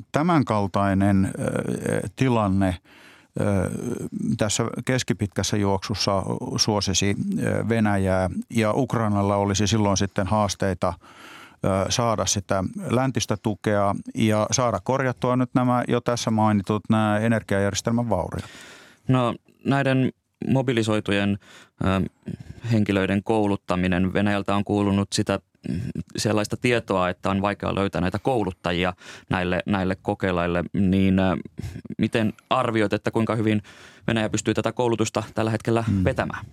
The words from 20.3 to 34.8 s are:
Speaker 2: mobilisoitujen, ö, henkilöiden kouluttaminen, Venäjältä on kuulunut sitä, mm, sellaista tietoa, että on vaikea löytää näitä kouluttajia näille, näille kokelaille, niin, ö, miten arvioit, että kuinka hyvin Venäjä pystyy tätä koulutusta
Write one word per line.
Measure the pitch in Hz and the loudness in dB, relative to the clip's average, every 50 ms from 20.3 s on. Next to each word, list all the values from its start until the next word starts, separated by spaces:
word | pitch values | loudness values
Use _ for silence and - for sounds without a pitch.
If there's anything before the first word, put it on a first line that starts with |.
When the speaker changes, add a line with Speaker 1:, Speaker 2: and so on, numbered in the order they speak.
| _ _ - - | _ _ -2 0
Speaker 2:
mobilisoitujen, | - 135 127 131 123 113 107 110 107 107 - - 101 101 101 101 101 101 - - - - - - _ _ - | 0 2 2 2 2 2 2 2 2 0 2 2 2 2 2 2 0 -2 -4 -12 -20 -20 -20 -20 _ _ 0
ö, | 95 95 95 85 - - _ _ - - - - - - - - 117 117 | 2 2 2 0 -2 -4 _ _ -12 -12 -12 -12 -18 -18 -12 -2 0 2
henkilöiden | 107 104 101 101 98 95 92 98 104 - | 2 4 4 2 2 2 2 0 0 0
kouluttaminen, | - 113 110 104 101 98 - - - 92 90 92 90 90 87 95 95 - | 0 2 2 2 2 0 -2 -2 -2 -2 0 2 2 2 2 0 0 0
Venäjältä | 98 101 104 101 101 98 - 101 | 0 0 2 0 0 0 0 -2
on | 101 104 | -2 0
kuulunut | - 104 101 101 101 98 98 98 - - | 0 0 0 2 2 2 2 0 0 -2
sitä, | - 104 - 98 95 - _ _ _ - - | -2 0 0 -2 -2 -4 _ _ _ -10 -6
mm, | 67 87 - - - - - - - | -6 -6 -6 -6 -8 -8 -10 -10 -10
sellaista | - - 117 104 107 104 - 113 | -4 -2 0 0 0 0 -2 -4
tietoa, | - - 123 120 113 - - 101 92 90 90 | -2 0 2 2 2 0 0 0 2 2 0
että | 92 - - 98 | -2 -2 -2 0
on | 98 98 95 | 0 2 0
vaikea | 101 101 - - 92 90 | 0 -2 -2 -4 -4 -2
löytää | 92 98 98 - 82 | 0 -2 -2 0 -2
näitä | 85 90 - 98 | -2 -2 -2 -2
kouluttajia | - 135 135 113 101 92 90 - - 87 87 85 90 90 90 - - - - - - _ | -2 0 0 0 -2 -2 -6 -4 -4 -2 0 0 0 -2 -2 -6 -12 -20 -20 -20 -8 _
näille, | - 92 90 90 92 - - | -4 -2 0 0 -2 -2 -2
näille | - 101 95 92 92 95 - - | -2 -2 0 0 -2 -2 -4 -4
kokelaille, | - 101 - - 95 90 87 87 87 87 87 82 - - | -4 -4 -2 -2 -2 0 0 0 0 0 -2 -4 -4 -2
niin, | 90 101 92 92 95 95 95 95 95 | -2 0 2 2 2 2 4 4 2
ö, | 95 95 85 - - - - - - - - - - - - - | 2 2 0 -2 -4 -10 -14 -12 -12 -12 -12 -14 -14 -12 -4 -4
miten | 110 110 - 120 110 104 - - _ _ | -2 0 0 0 0 0 -4 -6 _ _
arvioit, | - 131 123 113 110 113 107 101 107 | 0 0 0 2 2 0 0 2 0
että | - - 117 | -2 -2 -2
kuinka | - 113 110 107 110 | 0 0 0 0 0
hyvin | 117 107 107 107 107 - - - - - - - - - | 0 2 2 2 0 -2 -6 -14 -20 -20 -20 -20 -8 -4
Venäjä | - 113 113 107 104 | -2 0 0 0 0
pystyy | - 107 - 110 107 | -2 -2 -2 0 0
tätä | 113 104 113 - | 0 0 -2 -2
koulutusta | - | 0